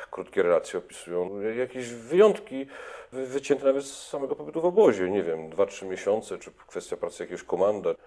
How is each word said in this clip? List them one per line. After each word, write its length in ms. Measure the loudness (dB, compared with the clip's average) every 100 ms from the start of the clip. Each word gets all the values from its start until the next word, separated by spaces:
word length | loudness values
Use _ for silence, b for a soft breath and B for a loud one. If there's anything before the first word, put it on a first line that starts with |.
| B
Krótkie 320 | -12 -4 2
relacje 360 | 4 4 2 -6
opisują 640 | -8 -14 -6 -4 -4 -4
jakieś 480 | -4 -4 -6 -6 -10
wyjątki, 800 | -12 0 6 8 6 -4 -10 -10 B B B B
wy-, 140 | -8 -6
wycięte 380 | -4 0 2
nawet 200 | 4 2
z 240 | 0 -10 -10
samego 280 | -6 -4 -6
pobytu 240 | -8 0
w 40 |
obozie, 460 | 2 6 6 6 2
nie 120 | 0
wiem, 280 | 0 -2 -4
dwa, 160 | 0 0
trzy 200 | -2 -8
miesiące, 520 | -4 0 0 -2 -10
czy 120 | -12 -20 -14
kwestia 300 | -12 -8 -6
pracy 260 | -6 -8
jakiegoś 200 | -10 -10
komanda. 480 | -8 0 0 2 -2 -4